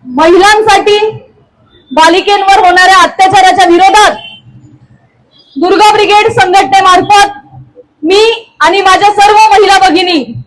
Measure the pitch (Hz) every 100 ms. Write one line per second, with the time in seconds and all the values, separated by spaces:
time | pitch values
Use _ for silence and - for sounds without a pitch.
0 | 254 247 320 349 392 427 427 392 415 415
1 | 427 - - _ _ _ _ _ _ 262
2 | 320 359 - 403 392 392 370 359 370 381
3 | 339 - 381 392 370 370 359 339 381 403
4 | 403 - - - - - - _ _ _
5 | _ _ _ _ _ 277 339 403 427 415
6 | 415 415 440 - 381 381 392 392 381 359
7 | 370 403 403 415 - - - _ - _
8 | 302 392 453 440 - _ 311 392 381 370
9 | 403 415 403 427 440 403 392 392 381 320
10 | 370 339 233 233